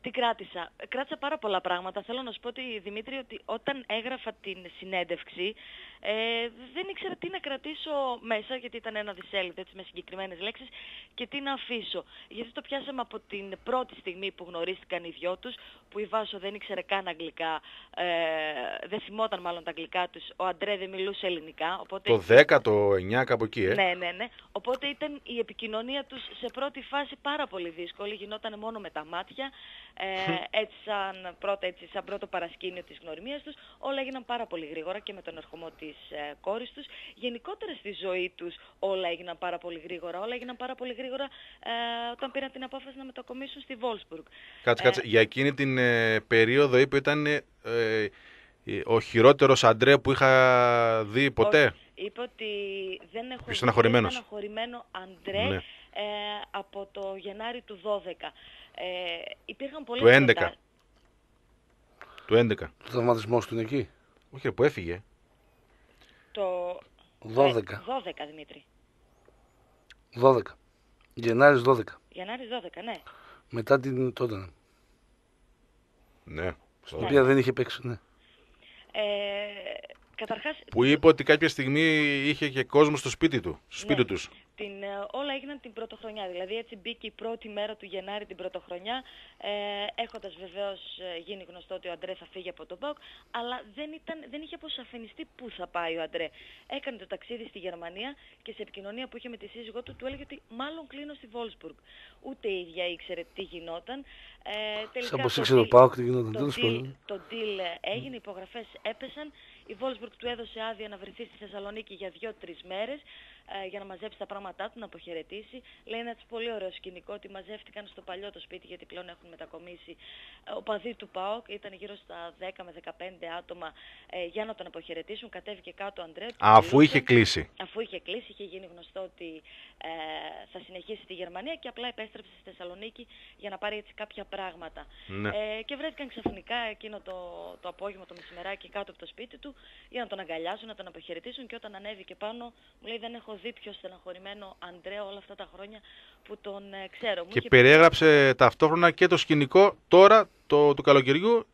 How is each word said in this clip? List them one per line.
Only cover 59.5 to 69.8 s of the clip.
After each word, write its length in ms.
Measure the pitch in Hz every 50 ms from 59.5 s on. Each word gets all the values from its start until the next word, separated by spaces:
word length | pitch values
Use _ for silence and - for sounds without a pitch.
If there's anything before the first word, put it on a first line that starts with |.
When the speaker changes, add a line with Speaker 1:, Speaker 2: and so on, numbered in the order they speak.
| 208 _ 262 277 277 311 285
Speaker 1:
πολλές 180 | 226 233 247 -
Speaker 2:
Του 60 | 117
έντεκα. 320 | 123 139 139 123 113 - -
Speaker 1:
μετα- 120 | 87 - _ _ _ _ _ _ _ _ _ _ _ _ _ _ _ _ _ _ _ _ _ _ _ _ _ _ _ _ _ - - - - -
Speaker 2:
Του 80 | - 110
έντεκα. 360 | 117 120 113 107 - - 80 - _ -
Speaker 3:
Ο 40 | -
τραυματισμός 560 | 123 123 117 120 120 113 107 104 120 120 117
του 80 | - 113
είναι 80 | 113 113
εκεί. 260 | 110 139 139 113 - _ _ _ _ _ _ _ _
Speaker 2:
Όχι, 160 | - 135 -
ρε, 60 | 131 107
που 120 | - -
έφυγε. 380 | 147 143 - 92 82 85 95 - _ _ _ _ _ _ _ _ _ _ _ _ _ _ _ _ _ _ _ _ _ _ _ _ _ _
Speaker 1:
Το 460 | 214 202 185 185 180 175 180 180 - - _ _ _ _ _ _ _
Speaker 3:
Δώδεκα. 540 | - 110 113 123 139 139 123 113 101 87 90
Speaker 1:
ε, 80 | 101 -
δώδεκα, 400 | - 254 269 220 185 160 - -
Δημήτρη. 380 | 147 151 156 147 _ - 143 _ _ _ _ _ _ _ _ _ _ _ _ _ _ _ _ _ _ _ _ _ _ _ _